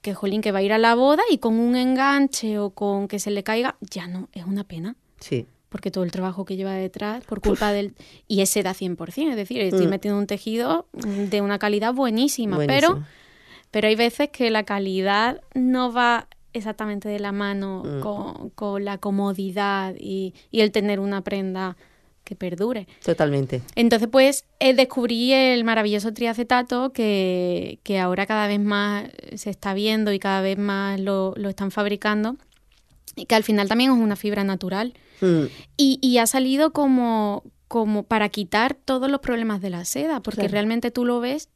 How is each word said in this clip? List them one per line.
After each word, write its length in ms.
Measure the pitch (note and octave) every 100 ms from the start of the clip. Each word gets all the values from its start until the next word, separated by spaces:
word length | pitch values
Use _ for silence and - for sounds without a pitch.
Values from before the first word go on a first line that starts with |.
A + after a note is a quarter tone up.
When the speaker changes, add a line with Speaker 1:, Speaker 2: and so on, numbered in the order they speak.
Speaker 1:
que, 140 | -
jolín, 260 | F#3+ G3+ G#3
que 120 | G#3
va 80 | G3
a 20 |
ir 100 | G3
a 60 | A3
la 160 | A3+
boda 280 | A#3 C4 D4+ A#4
y 60 | D#4
con 200 | A#3 A3+
un 160 | A#3+ B3
enganche 800 | B3+ B3+ C4+ C#4 C#4 - A3 G#3
o 120 | G3+
con 380 | - G3+ G3 G3
que 100 | G#3
se 120 | G#3
le 120 | G3+
caiga, 340 | G3 A3 B3 -
ya 260 | - F#3+ F3
no, 220 | F3+ -
es 120 | - F3
una 180 | G3
pena". 320 | G3 E3 F3+ B3+ _ _
Speaker 2:
Sí. 280 | - B2+ - _ _
Speaker 1:
Porque 220 | - G3
todo 100 | F#3
el 80 | F3+
trabajo 340 | F#3 F#3 F3+
que 120 | F#3+ F#3+
lleva 160 | F#3+
detrás 480 | F#3+ F#3+ - G#3 A#3
por 160 | - G#3+
culpa 280 | G#3 G3 G#3
Speaker 2:
Uf. 60 |
Speaker 1:
del, 200 | G3+ G3+ - - - _
y 140 | G3
es 100 | G3
seda 240 | G#3 F#3
cien 220 | F#3 F#3 E3+
por 160 | E3+
cien, 180 | F3+ D#4
es 60 | A#3
decir, 240 | G3 B3
estoy 260 | F#3+ F#3+ E3+
Speaker 2:
Mm. 40 |
Speaker 1:
metiendo 280 | F#3+ G#3 G3+
un 80 | G3+
tejido 600 | G3+ - A3 B3 E4 -
de 460 | - A3+ G3 G3+ G#3
una 180 | G3+ G3+
calidad 340 | G#3 G#3 A3
buenísima, 640 | B3+ C4 A3 C#4 - A3 F3
Speaker 2:
Buenísimo. 380 | D3 C4+ D#4
Speaker 1:
pero, 120 | D3 D3 - - _ - - _
pero 160 | G#3+ G#3+
hay 80 |
veces 360 | A3 A#3 A#3 D4
que 200 | - A#3+
la 140 | A3
calidad 760 | G#3 G3+ G3 F#3+ F#3+ G3+ A3+ C4+ -
no 380 | C4 B3+ B3+ B3+
va 340 | A#3 A#3+ A#3 - - _
exactamente 540 | A#3+ G#3+ G#3 G#3+ G3+ G#3
de 120 | G#3
la 100 | G3+
mano 540 | G3+ G3+ G3 G3 F#3+
Speaker 2:
Mm. 160 | - C#3+
Speaker 1:
con, 500 | G#3 G3+ G3+ - -
con 340 | - G#3 G3+
la 140 | G3+ G3
comodidad 960 | G#3 G3 G3+ F#3+ G3 F#3 G3+ G3 F#3+ F#3
y, 380 | - F#3+ F#3+ - _
y 120 | A#3
el 100 | G#3+
tener 260 | G#3 G3+ G3+
una 240 | G3 G3
prenda 540 | F#3+ G3 F#3+ F#3 F#3+ F3+ _ _ _ _
que 100 | -
perdure. 540 | G3 F3+ E3+ G#3+ A#3+ F#3 -
Speaker 2:
Totalmente. 580 | - E3 D#3 C#3+ C3+ B2+ - -
Speaker 1:
Entonces, 320 | A#3 A3+ A#3
pues, 360 | C4 C4+ C#4+ _ _
eh, 160 | C4
descubrí 580 | C4 B3+ C4 A#3+ A#3 B3
el 300 | C4 C4 B3
maravilloso 500 | A3+ A3 G#3+ G#3 G#3+
triacetato 800 | G#3+ A#3 A3+ A#3+ B3 B3 B3 C4
que, 880 | C4 A3 G3+ F#3 F3+ F3+ F3 F#3 -
que 160 | - G3
ahora 260 | F3+ F3+ G3
cada 220 | A3 G#3
vez 100 | G3+
más 500 | G#3 G3+ G#3 G#3 - G1+ - G3+
se 140 | -
está 220 | F#3+ G3+
viendo 400 | F#3+ G#3+ A3 G#3+
y 60 | G3
cada 220 | G3 G3
vez 180 | F#3+ G3
más 400 | G3+ G3 G3 G3
lo, 340 | F#3+ G3 F#3+ G#3
lo 120 | G3+
están 220 | G3 G3
fabricando, 680 | G3 G#3 G3+ G#3+ G#3+ G#3+ C4 _ _ _ _ _ _ - -
y 100 | -
que 80 | A3
al 60 |
final 240 | G#3+ G#3 G3
también 240 | A3+ C4
es 40 | B3+
una 180 | A3 G3+
fibra 260 | G#3 G#3
natural. 500 | G3 F#3+ F#3 F#3+ A#3+ - _ -
Speaker 2:
Mm. 260 | F#3+ E3 C3+ - - -
Speaker 1:
Y, 220 | C#4 C4
y 160 | C4 B3
ha 80 | A3+
salido 460 | C4+ C4 C4+ D#4
como, 720 | D4+ C#4+ B3+ A#3+ A3+ G#3 G3+ - _ _
como 360 | A#3 G#3+ G#3
para 240 | G#3+ A3 G#3
quitar 440 | G#3 F#3 G#3 B3
todos 360 | C#4 - C4 C4
los 100 | C#4
problemas 400 | C#4 A#3+ A3+ G#3
de 80 | F#3+
la 160 | F3
seda, 380 | F3+ B3+ D4+ C#4
porque 200 | G#3 G#3
Speaker 2:
Claro. 100 | G3+
Speaker 1:
realmente 380 | G#3 G#3 A#3 A#3+
tú 140 | A#3+
lo 160 | A#3+ A#3+
ves 280 | A#3+ D4 -